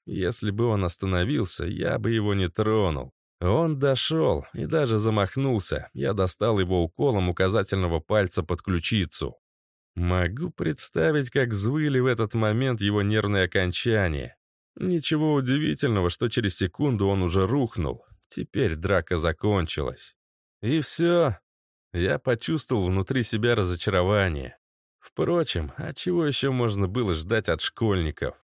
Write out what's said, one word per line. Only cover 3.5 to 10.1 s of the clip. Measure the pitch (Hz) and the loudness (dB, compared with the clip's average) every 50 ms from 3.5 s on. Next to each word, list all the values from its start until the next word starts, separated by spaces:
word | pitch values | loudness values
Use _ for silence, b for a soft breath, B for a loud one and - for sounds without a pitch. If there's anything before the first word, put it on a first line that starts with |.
| 107 151 170 160 151 135 | 2 2 2 0 0 0
дошел | 139 139 135 127 - - 160 160 156 131 85 71 - - - | 0 0 2 2 0 0 0 0 2 2 0 0 -2 -8 -8
и | - 156 | -8 -4
даже | 151 156 156 147 117 110 | -2 0 0 2 2 0
замахнулся. | 107 107 110 107 104 98 92 - 131 135 135 123 101 - - 73 65 - - - | 2 2 2 2 2 0 0 0 -2 0 0 0 0 0 0 -2 -4 -6 -8 -8
Я | 123 139 135 107 | -4 -2 -2 0
достал | 101 92 90 - - 104 117 110 98 | 0 0 0 0 0 0 2 2 2
его | 92 87 92 90 85 | 2 2 2 0 0
уколом | 82 - - 143 139 113 98 90 87 | 0 -2 -2 0 2 2 2 0 0
указательного | 85 - 95 95 101 110 95 - 98 98 92 85 82 80 | 0 2 0 2 2 2 0 0 0 0 0 0 -2 -2
пальца | - - 107 107 98 90 - - 82 | -2 0 2 2 2 2 0 -4 -2
под | - 87 - | -4 -6 -6
ключицу. | - - 90 85 - - 110 104 85 76 - - 71 62 - _ _ _ _ _ _ _ _ _ _ _ - | -2 -2 -2 -2 0 0 0 0 0 -2 -4 -6 -6 -6 -8 _ _ _ _ _ _ _ _ _ _ _ -6
Могу | 90 87 90 | -4 -2 0